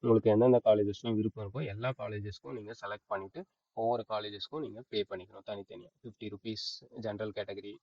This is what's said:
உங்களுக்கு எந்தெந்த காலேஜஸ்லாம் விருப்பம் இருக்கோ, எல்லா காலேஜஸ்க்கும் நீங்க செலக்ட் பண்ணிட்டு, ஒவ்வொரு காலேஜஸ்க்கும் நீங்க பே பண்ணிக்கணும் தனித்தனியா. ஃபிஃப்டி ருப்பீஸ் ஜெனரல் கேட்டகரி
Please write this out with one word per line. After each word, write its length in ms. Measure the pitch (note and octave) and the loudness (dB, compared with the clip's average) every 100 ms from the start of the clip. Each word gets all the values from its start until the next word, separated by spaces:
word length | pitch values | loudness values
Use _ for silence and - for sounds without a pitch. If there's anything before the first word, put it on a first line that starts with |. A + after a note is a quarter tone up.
உங்களுக்கு 260 | A#2+ A2+ A2+ | 6 6 8
எந்தெந்த 300 | G#2+ B2 B2 | 8 8 8
காலேஜஸ்லாம் 540 | A2+ G#2+ G2+ G2+ A#2 A2 | 6 4 4 0 0 0
விருப்பம் 280 | G#2+ A2 | 0 -2
இருக்கோ, 180 | G2+ A#2+ D3+ | -8 -6 -6
எல்லா 240 | G#2 B2 C3 | -4 -4 -4
காலேஜஸ்க்கும் 580 | G#2 G#2 G#2 G2 - B2+ | -6 -6 -8 -10 -12 -10
நீங்க 180 | G#2 A2+ | -10 -12
செலக்ட் 300 | - G#3+ _ | -10 -10 _
பண்ணிட்டு, 340 | G3 G3 D#3+ F#3+ _ _ - | -6 -6 -12 -14 _ _ -4
ஒவ்வொரு 260 | A2+ A#2+ G#2+ | 0 0 -2
காலேஜஸ்க்கும் 540 | G#2+ G#2 G2+ - D3+ | -6 -6 -10 -10 -8
நீங்க 200 | C3 G#2 B2+ | -8 -10 -6
பே 160 | G#2+ | -4
பண்ணிக்கணும் 440 | G2+ F#2 F#2+ G2 F#2+ | -2 -6 -12 -16 -10
தனித்தனியா. 440 | G#2 G2 - - _ | -10 -10 -16 -18 _
ஃபிஃப்டி 340 | A#2+ G#2+ G#2 | -18 -12 -12
ருப்பீஸ் 380 | G2+ A2+ G#2+ - - - - | -10 -8 -8 -8 -12 -16 -8
ஜெனரல் 340 | A2 G#2 G#2+ G#2 | -8 -6 -6 -6
கேட்டகரி 380 | G2+ G2 G2+ A2 | -8 -8 -12 -16